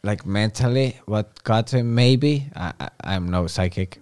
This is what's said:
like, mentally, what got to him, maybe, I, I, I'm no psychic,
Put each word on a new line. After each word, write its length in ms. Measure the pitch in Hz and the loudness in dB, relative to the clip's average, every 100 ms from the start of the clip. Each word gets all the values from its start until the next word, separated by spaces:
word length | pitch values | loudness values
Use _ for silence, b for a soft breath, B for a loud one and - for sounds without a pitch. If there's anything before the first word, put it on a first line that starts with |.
like, 240 | 101 104 95 | -4 -4 -2
mentally, 720 | 101 107 - 120 127 131 - | 0 0 0 0 2 0 -4
what 400 | - 107 107 - | -4 -4 -4 -6
got 240 | - 113 113 | 0 0 2
to 100 | 127 | 0
him, 160 | 117 | 2
maybe, 540 | 117 123 131 143 143 139 - | 4 4 4 2 0 -4 -8
I, 160 | 85 - | -8 -8
I, 80 | - - | -12 -10
I'm 240 | - 95 90 | -6 -4 0
no 180 | 90 82 | 0 0
psychic, 540 | - 90 98 92 - | 0 0 0 -6 -8